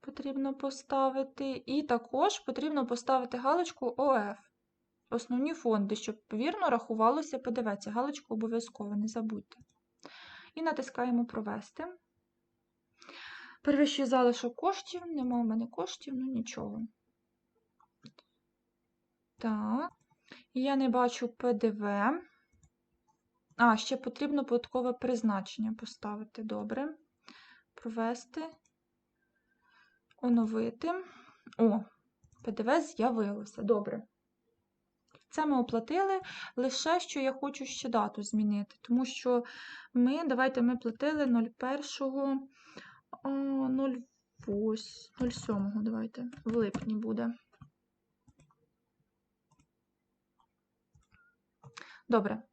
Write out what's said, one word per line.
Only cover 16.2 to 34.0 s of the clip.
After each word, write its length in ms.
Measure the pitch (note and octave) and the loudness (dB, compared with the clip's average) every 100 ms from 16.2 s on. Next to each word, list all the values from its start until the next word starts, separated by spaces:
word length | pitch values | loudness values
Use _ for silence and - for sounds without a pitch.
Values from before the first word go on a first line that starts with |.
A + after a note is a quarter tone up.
| C4 | -2
нічого. 600 | B3+ A3+ - G#3+ G#3+ A3+ _ _ _ _ _ _ _ _ _ _ _ - - _ _ _ _ _ _ _ _ _ _ _ _ | -4 -4 -6 -8 -6 -8 _ _ _ _ _ _ _ _ _ _ _ -20 -20 _ _ _ _ _ _ _ _ _ _ _ _
Так. 540 | A3+ G#3+ G#3+ A#3 E4+ _ _ _ _ - _ | -4 -2 0 -2 -2 _ _ _ _ -20 _
Я 220 | B3+ C4 C#4 | -2 2 2
не 120 | C4 | 4
бачу 400 | A#3+ B3 B3 A#3+ | 4 4 2 -4
П 240 | - B3 | -2 0
Д 180 | A3+ A3+ | 4 2
В. 420 | G#3 G#3 G3+ G#3 E4 - _ _ _ _ _ _ _ _ _ _ _ _ - | 2 0 2 2 2 -4 _ _ _ _ _ _ _ _ _ _ _ _ 4
А, 200 | A#3+ A3 | 6 6
ще 200 | - C4+ | 2 -4
потрібно 480 | C4 A#3+ D4 C#4+ | -4 -4 0 0
податкове 480 | C4 A#3+ A#3+ B3+ B3 | 2 0 0 -2 0
призначення 840 | B3 B3 B3 A3 G3+ F#3+ - A3 A3 | 0 0 2 2 0 -4 -6 -4 -4
поставити. 640 | A3 - G#3 G#3 A3 - | -10 -12 -10 -10 -12 -10
Добре. 540 | A3 G#3 G#3 A3 D4 D#4 _ _ - - - - _ | -6 -6 -4 -4 -4 -8 _ _ -20 -20 -20 -20 _
Провести. 720 | - A#3+ A3+ A3+ B3 - - D#4+ D#4+ _ _ _ _ _ _ _ _ _ _ _ _ _ _ _ _ | -12 -8 -2 -2 -2 -8 -10 -10 -12 _ _ _ _ _ _ _ _ _ _ _ _ _ _ _ _
Оновити. 840 | B3 A#3 A3 A3 A3+ A3+ E4 F#4 F#4 - - _ - - | 2 4 4 2 -2 -2 -2 -2 -4 -16 -20 _ -20 4
О, 220 | A3+ G#3+ A3 _ _ _ _ _ | 4 4 -2 _ _ _ _ _
П 100 | - | -10
Д 100 | G#3+ | -4
В 180 | A3 D4+ | 2 2
з'явилося. 840 | D#4 - A3+ A3+ G3+ G3+ G#3+ - | 2 0 0 2 -2 -4 -10 -8
Добре. 400 | G#3+ G#3+ G3+ A3 | 2 2 2 -6